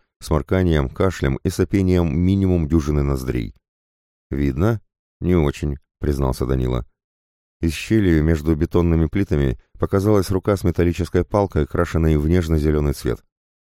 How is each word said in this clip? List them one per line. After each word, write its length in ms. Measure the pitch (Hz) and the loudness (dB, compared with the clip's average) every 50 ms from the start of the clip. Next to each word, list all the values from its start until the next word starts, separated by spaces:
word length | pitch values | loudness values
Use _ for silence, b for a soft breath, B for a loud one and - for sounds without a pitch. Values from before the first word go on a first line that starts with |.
| _ _ _ _ | _ _ _ _
сморканием, 720 | - - 82 76 67 - - 92 92 87 80 76 69 65 | -4 -2 -2 -2 0 0 0 2 2 2 2 2 0 -2
кашлем 480 | - - 95 95 87 - - 67 67 - - | -2 -2 -2 -2 -2 -2 -2 -2 -2 -2 -2
и 60 | 92 | -4
сопением 680 | 90 - 95 - - 98 95 92 90 90 87 82 67 80 | -2 -2 -2 0 0 0 2 2 2 2 2 2 0 0
минимум 500 | 87 92 98 98 98 92 90 87 80 71 | 2 2 2 2 2 2 2 0 0 2
дюжины 360 | 76 82 73 73 76 73 69 | 0 0 0 0 0 0 0
ноздрей. 520 | 71 69 65 64 64 62 62 57 52 - _ _ _ _ _ _ _ _ _ _ _ _ _ _ _ | 0 -2 -4 -4 -4 -6 -6 -6 -8 -12 _ _ _ _ _ _ _ _ _ _ _ _ _ _ _
«Видно? 520 | - 69 71 69 65 67 87 110 117 107 - _ _ _ _ _ _ _ | -6 -2 -2 -2 0 0 0 0 0 -2 -6 _ _ _ _ _ _ _
Не 160 | - 82 90 | -2 0 2
очень», 420 | 87 78 71 69 - - 73 69 67 - _ _ _ | 2 2 2 -2 -4 -6 -6 -6 -8 -10 _ _ _
признался 460 | - 73 71 67 69 65 65 - 67 | -4 -2 -2 0 0 -2 -2 -2 -2
Данила. 400 | 62 65 65 64 62 64 60 58 - _ _ _ _ _ _ _ _ _ _ _ _ _ _ | -2 -2 -2 -2 -2 -2 -4 -6 -8 _ _ _ _ _ _ _ _ _ _ _ _ _ _
Из 120 | - 82 78 | -4 -4 -4
щели 480 | - - - 110 110 104 92 82 78 | -4 -4 0 0 2 4 4 2 4
между 340 | 76 80 82 76 73 78 82 | 4 2 0 0 0 0 0
бетонными 500 | 76 82 80 - 90 85 85 82 82 82 | 0 0 0 0 0 2 2 2 2 2
плитами 540 | 78 - 101 101 - 95 73 71 67 58 - - _ _ - | 0 0 -2 -2 0 0 0 0 0 -2 -4 -10 _ _ -6
показалась 520 | - - - 98 95 104 107 101 90 - | -4 0 0 0 2 2 2 2 2 0
рука 260 | 98 95 - - 101 92 | -2 -2 0 0 -2 0
с 60 | - | 0
металлической 600 | 90 82 - 87 85 85 - 85 - - 92 87 | -2 0 2 0 0 0 -2 -4 -2 -2 -2 -2
палкой, 440 | - - 104 101 92 - - 76 - | 0 0 0 0 0 0 -2 -2 -2
крашенной 500 | - 85 87 82 - 82 80 80 78 73 | -2 -2 -2 0 0 0 2 2 2 2
в 100 | 73 78 | 2 2
нежно-зеленый 680 | 87 92 85 78 80 78 73 76 76 76 73 73 67 | 2 0 2 0 0 0 2 2 0 0 0 -2 -4
цвет. 300 | - - 62 58 - - _ _ _ _ _ _ _ _ _ | -4 -4 -6 -6 -6 -10 _ _ _ _ _ _ _ _ _